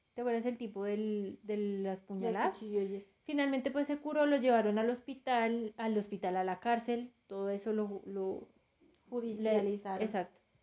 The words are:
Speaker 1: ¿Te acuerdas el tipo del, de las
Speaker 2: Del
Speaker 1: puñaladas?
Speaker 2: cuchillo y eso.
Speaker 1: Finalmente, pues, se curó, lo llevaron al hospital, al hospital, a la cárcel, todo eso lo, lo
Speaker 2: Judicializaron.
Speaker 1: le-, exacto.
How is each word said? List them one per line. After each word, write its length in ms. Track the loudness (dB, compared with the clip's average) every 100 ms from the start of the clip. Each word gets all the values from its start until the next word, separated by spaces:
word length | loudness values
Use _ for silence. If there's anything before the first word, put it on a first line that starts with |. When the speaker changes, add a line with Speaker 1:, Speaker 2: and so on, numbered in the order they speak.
| _ -4
Speaker 1:
¿Te 60 |
acuerdas 240 | 0 0 0
el 100 | -4
tipo 260 | -6 -4
del, 560 | -2 0 0 -2 -4 -6
de 140 | -4 -2 0 0
las 160 | -2 -4
Speaker 2:
Del 80 | -6
Speaker 1:
puñaladas? 480 | -4 -2 0 0 -2
Speaker 2:
cuchillo 260 | -4 -2
y 140 | -2 -4
eso. 100 | -10 _
Speaker 1:
Finalmente, 480 | -4 0 2 2 0
pues, 160 | 0 0
se 120 | -2
curó, 260 | 0 2 4
lo 100 | 6
llevaron 420 | 6 6 6 4
al 100 | 2
hospital, 840 | 0 -6 -8 0 2 2 0 -2 -4
al 200 | 0 0
hospital, 380 | 0 -2 0 0
a 80 |
la 160 | 0 0
cárcel, 540 | 0 0 0 -2 -4 -12 -10
todo 220 | -4 -2
eso 200 | -2 -2
lo, 300 | 0 -2 -4 -8
lo 440 | -4 -4 -4 -8 _ _ _ _ _ -8
Speaker 2:
Judicializaron. 880 | -4 -4 -2 2 4 2 0 -4 -4
Speaker 1:
le-, 40 | -2
exacto. 340 | -2 -4 -10 _ _